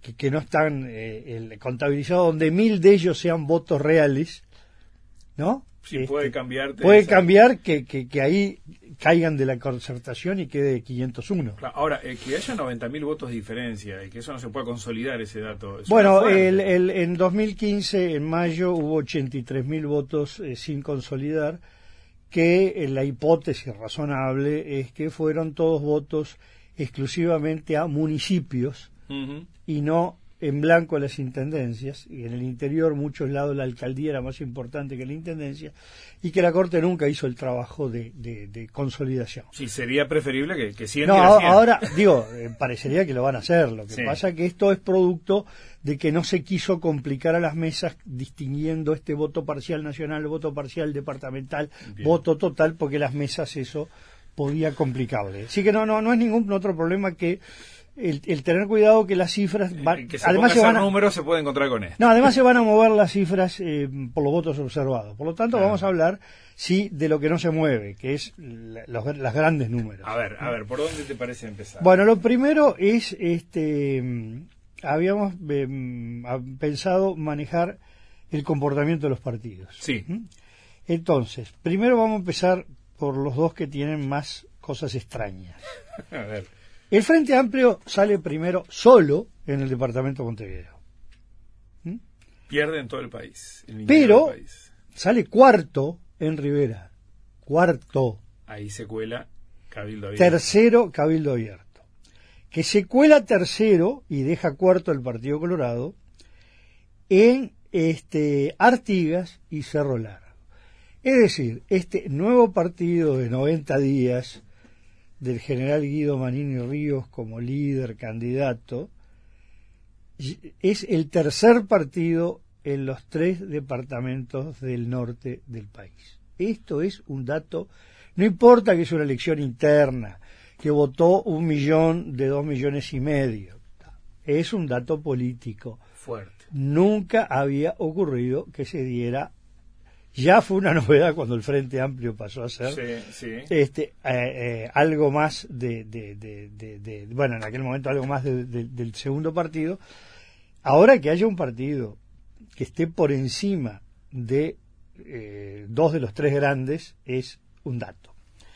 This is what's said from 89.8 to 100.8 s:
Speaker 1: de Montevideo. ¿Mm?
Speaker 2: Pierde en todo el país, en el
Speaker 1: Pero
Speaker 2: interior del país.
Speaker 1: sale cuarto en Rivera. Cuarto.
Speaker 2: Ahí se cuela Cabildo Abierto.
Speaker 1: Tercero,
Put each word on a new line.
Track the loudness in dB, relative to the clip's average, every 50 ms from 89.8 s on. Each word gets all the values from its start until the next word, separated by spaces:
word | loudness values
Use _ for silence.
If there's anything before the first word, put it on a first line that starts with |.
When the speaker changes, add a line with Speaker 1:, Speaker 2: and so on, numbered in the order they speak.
| -2 -2 -2 -2 -4 -4 -4 -6 -6
Speaker 1:
de |
Montevideo. | -8 -8 -8 -10 -12 -12 -12 -14 -16 -20 -20 -20 -20 _ -20 -20 -20 -20 -20 -20 -20 -20 -20 -20 -20 -20 -20 -20 _ _ -16 -14
¿Mm? | -12 -12 -14 -16 -20 _ _ _ -20 _ _ -14 -6
Speaker 2:
Pierde | -2 -2 -2 0 -2 -6
en | -8 -8
todo | -10 -10
el | -10 -10
país, | -14 -16 -16 -16 -18 -20 -20 -20 -20 -20 -20
en | -16 -14 -4
el | 2
Speaker 1:
Pero | 4 6 8
Speaker 2:
interior | 8 10 8 8 8 4
del | 0 -6
país. | -12 -20 -20 -20 -20 -20 -20 -20 _ _ -12
Speaker 1:
sale | -4 0 2 2 2 2
cuarto | 2 6 8 8 10 8 6 4 -2 -4 -2 -2 -2 -4 -8 -14 -20 -10 -6
en | -4 -4 -2
Rivera. | -2 -2 -2 0 2 0 0 -2 -6 -14 -20 -20 -20 _ -20 -20 -20 -20 -20 -20 _
Cuarto. | _ -2 2 4 4 4 2 0 -4 -4 -2 0 0 0 -2 -6 -14 -20 -20 _ -20
Speaker 2:
Ahí | -20 -16 -14 -14 -12
se | -12 -12 -12 -10
cuela | -8 -8 -8 -8 -8 -12 -12 -16 -20 -20 -20 -20 -20 -20 -20 -18
Cabildo | -14 -12 -12 -12 -12 -10 -10 -4
Abierto. | 2 4 4 6
Speaker 1:
Tercero, | 4 4 2 2 4 6 6 8 8 6